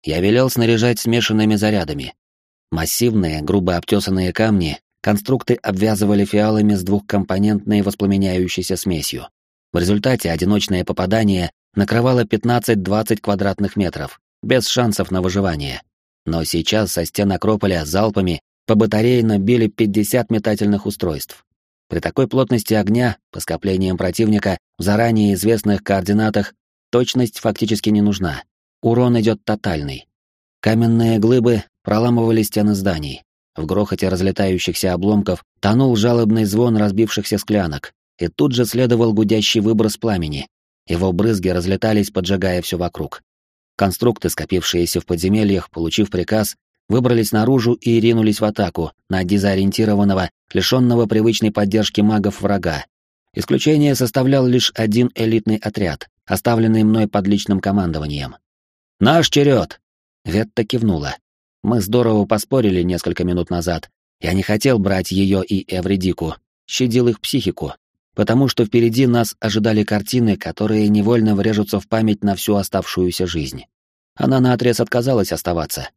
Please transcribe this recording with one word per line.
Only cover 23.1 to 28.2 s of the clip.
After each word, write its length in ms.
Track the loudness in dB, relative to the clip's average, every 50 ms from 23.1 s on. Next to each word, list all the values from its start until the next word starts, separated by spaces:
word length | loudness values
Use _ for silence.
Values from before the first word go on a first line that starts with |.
| -2 _ _ _
по 80 | -14 -12
скоплениям 580 | -8 -6 -8 -4 -2 -2 0 0 0 0 -2
противника 600 | -2 -2 -4 0 0 2 2 2 2 0 -2 -4 -4 _ _ _
в 60 | -6 -2
заранее 500 | 0 2 2 2 2 2 2 2 2 2
известных 480 | 2 2 0 0 2 2 0 -2 0 0
координатах, 680 | -2 -2 -2 0 0 0 2 2 0 0 -2 -4 -4 _ _ _ _ _ _ _ _
точность 480 | 0 0 0 2 0 0 -2 -2 -4 -4
фактически 500 | -4 -4 -2 0 -2 -2 -2 -2 0 2
не 120 | 2 2
нужна. 420 | 2 2 0 -2